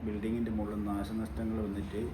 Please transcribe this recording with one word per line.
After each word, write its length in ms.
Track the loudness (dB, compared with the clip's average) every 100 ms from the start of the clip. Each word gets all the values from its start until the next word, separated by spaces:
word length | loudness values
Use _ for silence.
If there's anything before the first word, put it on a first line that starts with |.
| -2
ബിൽഡിങ്ങിൻ്റെ 460 | 0 0 2 2 2
മുകളിൽ 260 | 0 0 0
നാശനഷ്ടങ്ങൾ 680 | 0 0 0 -2 -2 0 2 0
വന്നിട്ട് 360 | 0 -2 0 -2